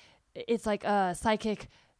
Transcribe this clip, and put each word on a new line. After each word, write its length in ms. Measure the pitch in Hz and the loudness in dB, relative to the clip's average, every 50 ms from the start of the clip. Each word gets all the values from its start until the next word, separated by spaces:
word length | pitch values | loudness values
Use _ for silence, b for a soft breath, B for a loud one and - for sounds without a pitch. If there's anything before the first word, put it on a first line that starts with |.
| b b b b b _ - | b b b b b _ -14
it's 300 | 135 - - 233 214 - | -8 -2 -2 -2 0 0
like 200 | 220 208 202 - | 0 -2 0 0
a 300 | - 208 202 190 180 170 | 0 2 2 2 2 0
psychic 540 | - - 226 220 208 - 214 202 - - b b b b b b | 0 0 2 2 2 0 -2 -2 -4 -6 b b b b b b